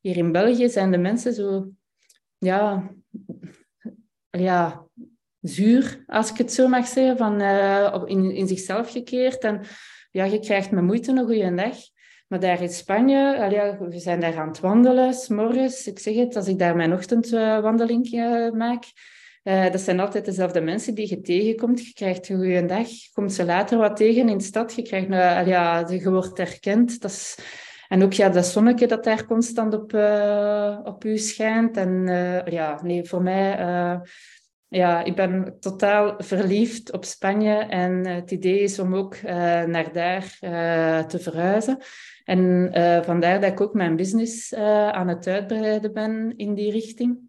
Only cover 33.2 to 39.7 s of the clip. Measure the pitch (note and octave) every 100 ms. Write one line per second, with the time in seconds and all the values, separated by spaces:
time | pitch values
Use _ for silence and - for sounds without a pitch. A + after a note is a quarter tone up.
33.2 | F3+ F#3+ G3 G3 F3 F3 F3 F3+ F3 -
34.2 | - - _ _ _ F#3 F3+ F3 F3 F#3
35.2 | F#3+ F#3 F#3 - F#3+ F#3+ G3+ G#3 G3+ G3+
36.2 | F#3 F#3+ F#3+ G3+ A3+ - - F#3 F3+ -
37.2 | G3 G3+ G#3+ G#3 G#3+ F#3 F3+ F#3 F#3 F3
38.2 | F3 F#3 F#3 G3 G3+ G3 F#3 F#3 G3 -
39.2 | F#3+ F3 F3 E3+ E3+